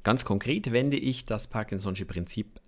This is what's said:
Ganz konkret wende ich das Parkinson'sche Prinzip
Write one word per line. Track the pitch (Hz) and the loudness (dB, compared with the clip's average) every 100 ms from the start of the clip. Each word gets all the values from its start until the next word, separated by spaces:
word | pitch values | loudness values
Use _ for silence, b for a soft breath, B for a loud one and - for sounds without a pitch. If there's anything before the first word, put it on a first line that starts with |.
Ganz | - 127 | 2 2
konkret | - 101 120 170 165 | 2 0 2 0 2
wende | 120 139 143 | 2 4 2
ich | - 127 - | 0 -2 -2
das | 107 - | -2 -2
Parkinson'sche | 113 107 98 98 95 95 | -4 -2 -2 -2 -4 -4
Prinzip | 87 85 - 104 - | -4 -4 -4 -6 -10